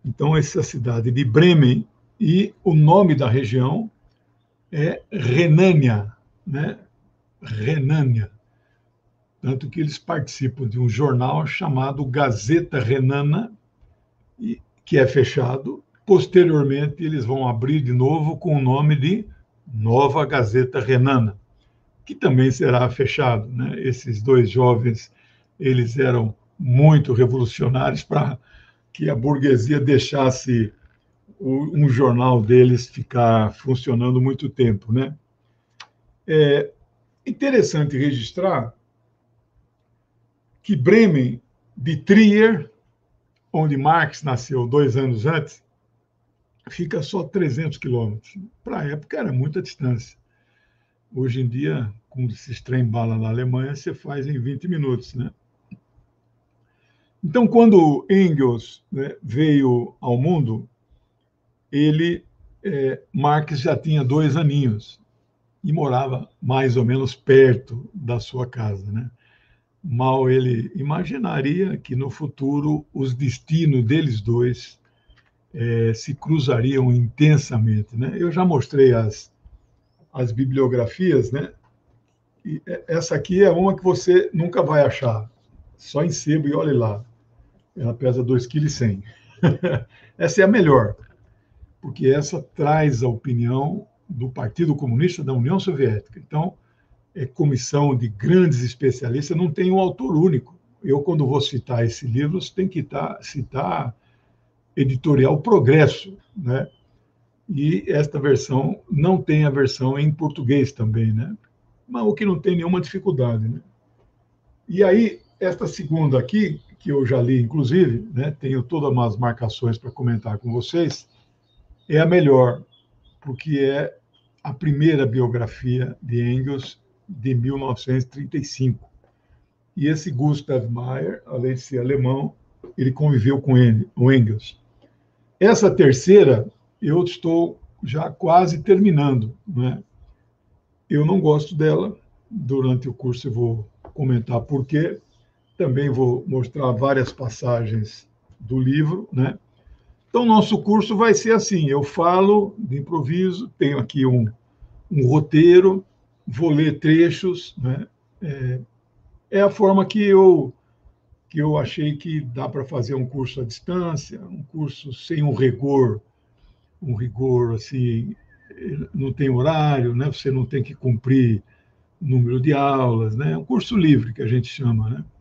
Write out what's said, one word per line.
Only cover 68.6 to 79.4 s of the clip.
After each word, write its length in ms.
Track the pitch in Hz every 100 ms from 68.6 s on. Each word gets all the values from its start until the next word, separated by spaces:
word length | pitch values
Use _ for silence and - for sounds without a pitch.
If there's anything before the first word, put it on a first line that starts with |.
| 110 98 101
né? 180 | 110 127 _ _ _ _ _ _ _
Mal 480 | 175 117 131 131 127
ele 400 | 131 127 117 - 170
imaginaria 1000 | 139 160 - 262 220 143 139 170 190 -
que 200 | - 127
no 140 | 135
futuro 760 | - 151 - 135 143 147 151 -
os 180 | - 135
destinos 720 | 123 139 - _ 160 156 131
deles 360 | 110 156 151 107
dois, 580 | 104 117 123 123 - _ _ _ _ _ _ _ _
é, 400 | 139 117 117 113
se 200 | 110 -
cruzariam 800 | - - 156 127 120 127 135 127
intensamente, 1040 | 120 117 - 151 143 - 120 110 107 104 117
né? 180 | 131 185
Eu 140 | 175
já 140 | 160
mostrei 480 | 185 147 - 143 131
as, 400 | 113 110 - - _